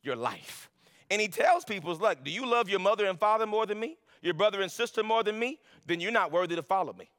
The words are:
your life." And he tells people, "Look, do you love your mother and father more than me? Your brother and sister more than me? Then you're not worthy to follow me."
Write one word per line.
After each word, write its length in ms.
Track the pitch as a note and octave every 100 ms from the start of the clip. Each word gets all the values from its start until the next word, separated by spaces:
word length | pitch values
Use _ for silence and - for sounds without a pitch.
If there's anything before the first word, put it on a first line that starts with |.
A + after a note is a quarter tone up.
your 160 | C#3+ B2
life." 520 | A#2+ G2+ - - - _ _ _ _
And 120 | G3+
he 80 | G#3+
tells 340 | F3 D4+ F4
people, 320 | - G3+ D#3 D#3+
"Look, 260 | G#3 D#3 C3+
do 60 |
you 140 | F#3 B3+
love 220 | A#3+ G#3
your 120 | F#3+
mother 260 | F#3+ G#3+ G3+
and 120 | F3+
father 280 | G#3+ A3 A3
more 200 | G#3+ A3
than 140 | G#3+
me? 180 | A#3 E4 _ _
Your 120 | F3
brother 280 | D#3+ G#3 G3
and 80 | F#3+
sister 320 | - A#3 -
more 220 | G#3+ A3+
than 160 | G#3+ G#3+
me? 220 | A#3+ D#4 _ - -
Then 160 | E3+
you're 100 | F#3
not 220 | A3+ F3
worthy 240 | E3 F3+ E3+
to 60 |
follow 280 | D3+ G3 D#3
me." 180 | F#2 F2